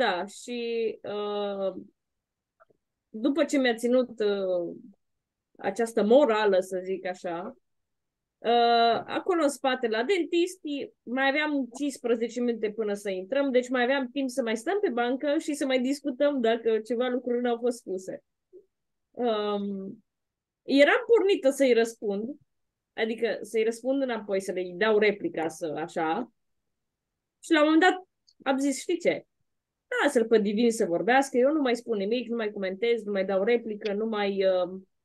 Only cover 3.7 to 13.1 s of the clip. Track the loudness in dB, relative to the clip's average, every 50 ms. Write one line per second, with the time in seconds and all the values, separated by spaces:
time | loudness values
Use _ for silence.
3.7 | 0 0 0 2 2 2 2 0 -2 -2 -2 0 0 0 -2 -2 -2 -2 -2 -4
4.7 | -8 -12 -18 -20 -20 _ _ _ _ _ _ _ _ _ _ _ _ -8 -6 -6
5.7 | -2 -2 -2 -2 0 0 4 6 8 8 8 6 4 4 4 4 4 2 2 0
6.7 | -4 -6 -6 -6 -6 -6 -6 -8 -8 -8 -8 -8 -8 -8 -8 -10 -14 _ _ _
7.7 | _ _ _ _ _ _ _ _ _ _ _ _ _ _ -2 2 2 4 4 4
8.7 | 4 4 4 4 4 2 -2 -4 -6 -4 -2 0 0 2 2 0 0 0 0 0
9.7 | 0 0 0 0 0 0 2 2 2 0 0 0 0 0 0 0 -2 -8 -10 -8
10.7 | -6 -6 -8 -10 _ _ -12 -6 -2 0 2 2 2 0 0 0 -2 -2 -4 -4
11.7 | -6 -6 -4 -4 -4 -4 -2 0 0 0 -2 -4 -2 -2 -2 -2 -2 -2 -4 -6
12.7 | -4 -4 -4 -4 -4 -4 -4 -6